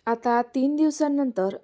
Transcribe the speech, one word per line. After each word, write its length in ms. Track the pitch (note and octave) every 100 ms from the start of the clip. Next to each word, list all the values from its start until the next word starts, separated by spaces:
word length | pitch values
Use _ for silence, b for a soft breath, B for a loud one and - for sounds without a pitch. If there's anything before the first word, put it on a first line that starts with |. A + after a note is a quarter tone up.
| A3+
आता 340 | A#3 A#3+ A#3+ A#3+
तीन 220 | C4 C#4 D4
दिवसांनंतर 800 | D#4 D4 D4 C#4+ C4 G3+ F#3+ -